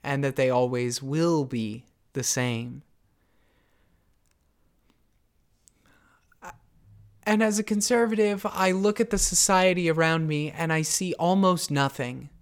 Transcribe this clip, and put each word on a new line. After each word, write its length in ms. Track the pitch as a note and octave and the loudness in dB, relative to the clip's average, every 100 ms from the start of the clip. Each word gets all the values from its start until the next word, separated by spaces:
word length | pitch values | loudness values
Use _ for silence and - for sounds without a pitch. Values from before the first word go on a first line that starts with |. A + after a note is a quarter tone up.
and 180 | C#3+ C#3 | -2 -2
that 140 | C#3 C3+ | -2 2
they 140 | C3 | 2
always 520 | B2 B2 B2 B2 A#2+ | 2 2 0 -2 -4
will 440 | C3+ D3+ E3+ E3 C3 | -4 0 2 2 0
be 400 | A#2+ A2+ A2+ _ _ _ | -4 -6 -8 _ _ _
the 100 | C#3 | -8
same. 600 | B2 - B2 A#2 A#2+ B2+ _ _ _ _ _ _ _ _ _ _ _ _ _ _ _ _ _ _ _ _ _ _ _ _ _ _ _ _ _ _ _ _ _ _ _ _ | -4 -2 -2 -4 -8 -14 _ _ _ _ _ _ _ _ _ _ _ _ _ _ _ _ _ _ _ _ _ _ _ _ _ _ _ _ _ _ _ _ _ _ _ _
I, 100 | - - _ _ _ - - _ - | -20 -20 _ _ _ -20 -20 _ 0
And 160 | G#3+ | 2
as 160 | A3 G#3+ | 2 0
a 60 | |
conservative, 840 | G#3+ G#3 - A#3+ A#3 A3 G#3 G3 G3+ | -2 -2 0 2 2 2 0 0 -6
I 260 | F#3+ F#3 | 0 0
look 280 | F#3 G3+ G#3 | 2 0 0
at 100 | A3+ | 0
the 80 | G3 | 0
society 720 | - - - F#3+ F#3 F3+ E3+ | 0 0 2 4 4 4 0
around 380 | D#3+ D#3+ E3 D#3+ | 2 2 2 0
me 240 | D3+ D3+ | -2 -4
and 220 | - E3 | -4 -2
I 80 | D#3+ | 0
see 320 | D#3 - F#3 - | 0 -2 -4 -2
almost 540 | E3+ F#3+ F#3+ F3 - | 2 4 4 2 -2
nothing 580 | C#3 C#3 - B2 B2+ C#3+ - | 0 0 -2 -8 -8 -14 -20